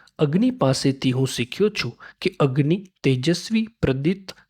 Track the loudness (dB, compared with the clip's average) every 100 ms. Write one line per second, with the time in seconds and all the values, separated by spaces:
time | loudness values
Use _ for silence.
0 | -16 -2 0 2 0 2 2 2 0 0
1 | 0 0 -2 -2 -6 0 0 0 -8 -8
2 | -20 -6 -6 0 0 2 0 0 -4 _
3 | 0 0 0 -2 0 -2 -2 -2 -2 0
4 | -2 -2 -8 -20